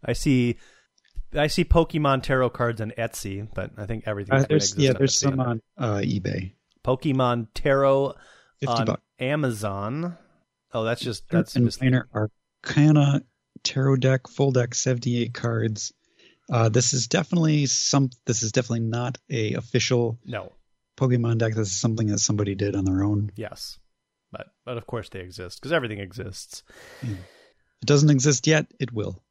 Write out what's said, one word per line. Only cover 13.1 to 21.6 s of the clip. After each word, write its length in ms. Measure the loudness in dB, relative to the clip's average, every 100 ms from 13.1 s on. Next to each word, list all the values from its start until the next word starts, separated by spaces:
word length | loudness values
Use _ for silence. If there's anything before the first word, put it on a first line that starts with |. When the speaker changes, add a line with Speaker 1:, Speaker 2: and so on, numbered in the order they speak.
| 2 -4 _ _ -8
Speaker 2:
tarot 340 | -4 0 2 4
deck, 300 | 4 2 -2
full 240 | -2 2
deck, 240 | 2 0 -2
seventy-eight 580 | -2 0 0 0 -2
cards. 600 | -2 -2 0 -2 -2 -10 _ _ _ _ _ -4
Uh, 180 | 2 4
this 240 | 4 2
is 140 | 0 0
definitely 580 | 0 2 2 4 4 2
some, 440 | 0 2 2 2 -2 -4
this 180 | -2
is 80 | 0
definitely 300 | -2 -2 -2 -2
not 300 | -2 -4 -8 _
a 240 | -4 -2
official 680 | -4 -2 -2 0 0 0 -4 -10
Speaker 1:
No. 260 | -10 -10 _ _ _ _ -4
Speaker 2:
Pokemon 420 | 0 2 2 0
deck. 140 | 0
This 140 | 0